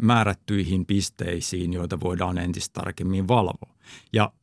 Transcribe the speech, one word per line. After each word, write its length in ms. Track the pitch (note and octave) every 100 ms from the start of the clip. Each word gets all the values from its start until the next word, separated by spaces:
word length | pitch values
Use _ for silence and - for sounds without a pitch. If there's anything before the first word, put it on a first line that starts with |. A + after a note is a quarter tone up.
määrättyihin 840 | A2+ A#2 G#2 F#2+ - G2+ E2+ F#2+ E2
pisteisiin, 880 | G2+ F#2+ - F2+ F2 - F#2 F2
joita 260 | F2 E2+ F2+
voidaan 380 | F2+ F2+ F2+ F2+
entistä 360 | F2 - -
tarkemmin 540 | - - - F#2 F#2+ F#2+
valvoa. 460 | B2 F#2 - - _ - - -
Ja 180 | A2 G#2+ _